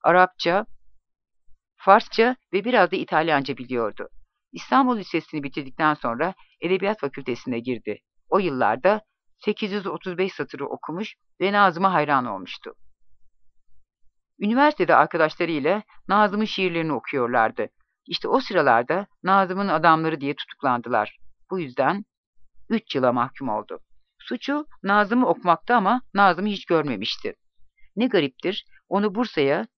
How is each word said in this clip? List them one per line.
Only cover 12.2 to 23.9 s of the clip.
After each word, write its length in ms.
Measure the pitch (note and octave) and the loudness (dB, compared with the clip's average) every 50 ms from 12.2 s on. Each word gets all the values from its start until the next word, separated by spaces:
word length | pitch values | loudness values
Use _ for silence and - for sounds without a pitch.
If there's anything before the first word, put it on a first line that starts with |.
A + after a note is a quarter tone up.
| B2+ | 0
olmuştu. 480 | A#2 G2+ F#2+ F2+ - - - - - - _ - - - _ _ - - - - - _ _ _ - _ _ _ _ - - - _ _ _ _ - _ _ _ _ _ - | -2 -8 -10 -10 -14 -16 -16 -16 -18 -18 _ -20 -20 -20 _ _ -20 -20 -20 -20 -20 _ _ _ -20 _ _ _ _ -20 -20 -20 _ _ _ _ -20 _ _ _ _ _ -6
Üniversitede 560 | - G#3 A#3 B3+ C#4+ D4+ D4 - F3+ D#3 D#3+ | -4 -2 2 4 4 2 2 2 2 4 6
arkadaşlarıyla 880 | B2 D3+ D3 - E3 D#3+ D#3 - - F3 D#3+ E3 D3 C3 D3+ F#3+ G#3+ G#3 _ - - - - | 6 6 4 2 0 0 0 0 -2 -4 -2 -2 -2 0 0 0 -2 -4 _ -20 -18 -6 0
Nazım'ın 360 | F#3+ G#3 G#3+ G#3 F#3 G#3 A3 | 2 2 2 2 2 -2 -4
şiirlerini 480 | G#3 - - F#3+ F3+ E3+ E3 D#3+ D#3+ C#3+ | -4 -2 -2 -2 -2 -2 -2 -2 -2 -4
okuyorlardı. 760 | A2+ - - - C3+ A#2+ A#2 B2 A#2+ A2+ A2 - - G#2+ - _ _ _ _ _ _ _ | -4 -6 -6 -4 -2 -2 0 2 2 2 2 0 -4 -6 -8 _ _ _ _ _ _ _
İşte 220 | - E3+ - - - | -12 -10 -8 -4 0
o 120 | - C4+ | 0 0
sıralarda 640 | C4 - G#3 F3 D3 C3 A#2 A#2 B2 - D#3 F#3 G#3 - _ _ - | -2 0 0 2 4 4 4 4 2 0 -2 -4 -4 -8 _ _ -2
Nazım'ın 460 | F3+ F#3+ G3 F#3+ F3+ F#3 F#3+ G3+ G3 | 2 2 2 2 0 -2 -4 -2 -2
adamları 520 | D#3 D#3+ D#3+ E3+ D#3+ D#3+ D#3+ D#3+ D#3 C#3+ | -2 2 4 4 4 4 2 -2 -4 -4
diye 140 | C3+ C#3 - | -4 -4 -6
tutuklandılar. 840 | - - - - _ - C3+ B2 A#2+ A#2 A#2+ B2 A2 G#2 - - _ - - - _ _ - | -6 -8 -16 -14 _ -2 -2 -2 -2 -2 -2 0 0 0 -2 -6 _ -20 -20 -20 _ _ -10
Bu 100 | F#3+ F#3+ | -8 -8
yüzden 440 | D#3+ C3 B2 - C3 C#3 F3+ G3+ G#3 _ _ _ _ _ _ - - - _ - - - | -8 -8 -4 -2 0 0 0 -2 -6 _ _ _ _ _ _ -20 -20 -20 _ -18 -8 -4
üç 260 | A3+ A3 - - - | -4 -4 -4 -4 -4
yıla 180 | C#3+ B2+ B2 A#2+ | 0 2 2 2
mahkum 360 | A#2+ A#2+ C3 - - C#3 B2+ | 2 -2 -2 -4 -10 -8 -6
oldu. 320 | G#2 G#2+ G#2 - F#2 D#2+ - _ | -6 -6 -6 -10 -14 -18 -18 _